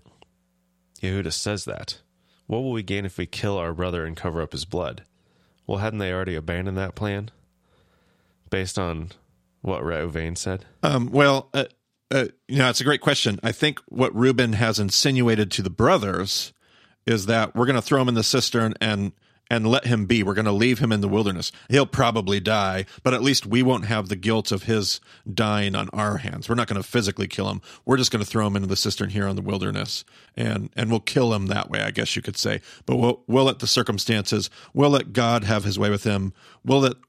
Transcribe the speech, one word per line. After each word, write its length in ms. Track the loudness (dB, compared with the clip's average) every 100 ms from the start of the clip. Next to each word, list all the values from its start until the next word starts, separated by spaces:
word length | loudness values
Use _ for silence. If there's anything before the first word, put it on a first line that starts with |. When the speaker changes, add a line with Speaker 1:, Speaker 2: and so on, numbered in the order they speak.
| _ _ _ _ _ _ _ _ _ -8
Speaker 1:
Yehudah 320 | -4 -4 -4
says 320 | -4 -4 -4 -6
that. 340 | -10 -12 -14 _ _ _ _ -6
"What 140 | -4
will 120 | -2
we 120 | -4
gain 220 | -4 -4 -4
if 120 | -6
we 80 | -8
kill 320 | -4 -4 -2
our 160 | -4
brother 320 | -4 -4 -4 -6
and 100 | -6
cover 260 | -6 -4
up 100 | -6
his 140 | -8 -6
blood?" 380 | -4 -4 -8 -18 _ _ _ _ _ -6
Well, 140 | -4
hadn't 180 | -2 -4
they 160 | -4
already 220 | -4 -4 -6
abandoned 420 | -4 -4 -4 -4
that 160 | -6
plan 380 | -4 -4 -4 -8 -14 _ _ _ _ _ _ _ _ _ _ _
based 260 | -6 -4 -4
on 320 | -4 -6 -10 -16 _ _ _ _
what 200 | -6 -4
Reuven 560 | -4 -4 -4 -6 -6 -6
said? 280 | -6 -8 -10 _
Speaker 2:
Um, 260 | -2 0 0
well, 380 | 4 4 4 -2 -4
uh, 100 | -6 _ _ _ -4
uh, 160 | -2 -2 -6 -2
you 120 | 2
know, 100 | 4
it's 120 | 4
a 40 | 2
great 160 | 2
question. 380 | 2 2 0 0
I 100 | -2
think 280 | 0 0 -2 -6
what 280 | 0 0 4
Reuben 380 | 4 4 2
has 260 | 2 2 2
insinuated 680 | 0 2 2 4 4 2 2
to 100 | -2
the 80 | -2
brothers 840 | 2 4 4 2 -2 -2 -4 -6 -12 _ _ _ _ 0
is 180 | 0 2
that 300 | 2 2 2
we're 100 | 2
gonna 160 | 2
throw 200 | 2 2
him 80 | 2
in 40 |
the 100 | 2
cistern 520 | 2 2 2 0 0 0
and, 320 | -2 0 -2 -6 _ _ -2
and 180 | 0 4
let 180 | 2 2
him 200 | 2 4
be. 160 | 2
We're 140 | 2 0
gonna 160 | 2
leave 280 | 2 2 2
him 120 | 2
in 100 | 2
the 60 | 2
wilderness. 440 | 2 0 -2 -8 -12 0
He'll 180 | 2 4
probably 520 | 2 2 2 0 0
die, 460 | 2 0 0 -2 -6 -10
but 120 | -6 -2
at 80 |
least 240 | 0 0 0
we 160 | 2
won't 220 | 2 0 -2
have 220 | -4 -4
the 80 | -4
guilt 360 | -2 -2 -2
of 120 | -4
his 380 | -2 -2 -2 -4 -10 -16 -6
dying 440 | -2 0 0 0 -4
on 140 | -4
our 280 | -4 -2 -4
hands. 300 | -6 -8 -4
We're 80 | -2
not 120 | -2
gonna 160 | -4
physically 440 | -2 0 0 -2 -6
kill 220 | -4 -4
him. 120 | -6 -10 -8 0
We're 120 | 2
just 140 | 2
gonna 120 | -2
throw 220 | -2 -2 0
him 100 | 0
into 120 | -2
the 80 | -2
cistern 340 | -2 -2 -4
here 180 | -2 -2
in 80 | -2
the 60 |
wilderness, 640 | -4 -4 -4 -4 -6 -8 -10 -20 _ -6
and, 320 | -4 -4 -6 -4
and 140 | 0
we'll 100 | 0
kill 340 | 0 2 2
him 140 | 2 0
that 220 | -2 -2
way, 120 | -4
I 100 | -2
guess 240 | -2 -2 -4
you 60 |
could 160 | -6 -4
say. 240 | -2 -4 -6 -10 -2
But 120 | 2
we'll, 260 | 4 2 2
we'll 200 | 4 4
let 140 | 2
the 80 | 0
circumstances, 800 | 0 0 0 0 0 0 -2 -2 -10 -4
we'll 160 | 2 4
let 240 | 4 2
God 300 | 0 2 2
have 200 | 2 0
his 160 | 0 0
way 100 | 0
with 140 | 0
him. 300 | 0 0 -2 -6 -18 -8 2
We'll 140 | 4
let, 140 | 4 0